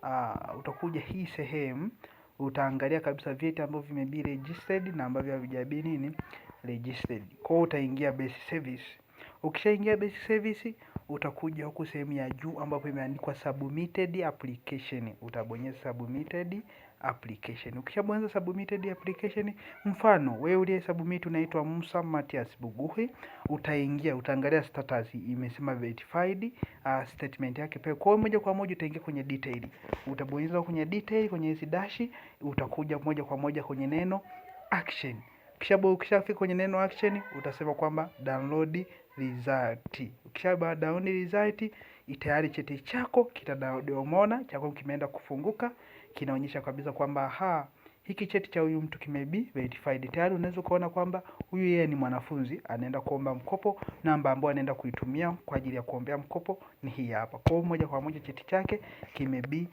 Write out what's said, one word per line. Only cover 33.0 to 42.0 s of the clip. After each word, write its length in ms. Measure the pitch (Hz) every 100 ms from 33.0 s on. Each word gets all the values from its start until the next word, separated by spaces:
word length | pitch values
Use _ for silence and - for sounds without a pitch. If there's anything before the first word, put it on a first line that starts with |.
| 147 151
kwa 140 | 139 139
moja 260 | 147 147
kwenye 240 | 143 135 135
neno 340 | 156 180 190 - - - - -
action. 460 | 185 - - 139 113 - - - -
Ukishabo-, 380 | - 196 190
ukishafika 440 | 185 - 208 190 208
kwenye 160 | 190
neno 260 | 185 190 190
action, 420 | 190 - 208 202 - 139
utasema 340 | 139 - 151
kwamba 360 | 143 156 156 165 -
download 640 | 131 131 135 151 160 165 185 - - -
result. 840 | 131 123 123 135 120 117 - - 123 - -
Ukisha 300 | - 185 180
ba-, 200 | 165 160
download 300 | 156 170 190
result, 640 | 190 180 202 208 208 220 - - -